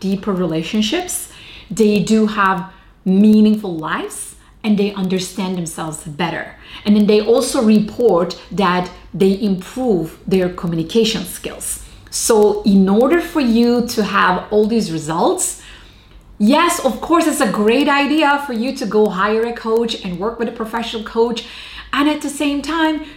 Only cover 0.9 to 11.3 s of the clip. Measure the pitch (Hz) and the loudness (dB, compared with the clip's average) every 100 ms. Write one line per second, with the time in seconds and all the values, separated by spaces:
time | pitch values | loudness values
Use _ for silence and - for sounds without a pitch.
0.9 | 349 359 - - - - - - 175 214 | -2 -4 -8 -10 -16 -20 -20 -6 0 2
1.9 | 208 180 220 214 214 196 185 180 - - | 2 2 2 2 2 2 0 -6 -14 -20
2.9 | _ - 190 214 214 214 214 208 165 156 | _ 0 4 6 6 6 2 -2 -6 -4
3.9 | 185 403 - - - _ _ 226 202 202 | -6 -6 -10 -14 -18 _ _ -2 0 0
4.9 | 202 185 185 180 - 185 180 165 - 160 | -2 -2 -2 -4 -6 -6 -4 -6 -8 -10
5.9 | 156 - 147 170 156 - - - - - | -10 -10 -6 -6 -6 -10 -16 -20 -6 2
6.9 | 214 208 214 220 240 262 285 220 214 - | 4 6 4 4 2 2 2 4 4 2
7.9 | - 240 175 180 - - 175 185 180 180 | 0 2 2 0 -6 -8 -2 0 0 -2
8.9 | - - 170 190 196 208 185 - 247 254 | -8 -10 0 2 2 0 -2 -4 -4 0
9.9 | 185 160 - - 190 180 180 175 165 160 | 0 -2 -8 -2 0 0 -2 -4 -4 -2
10.9 | 226 214 - 175 | 2 2 0 -8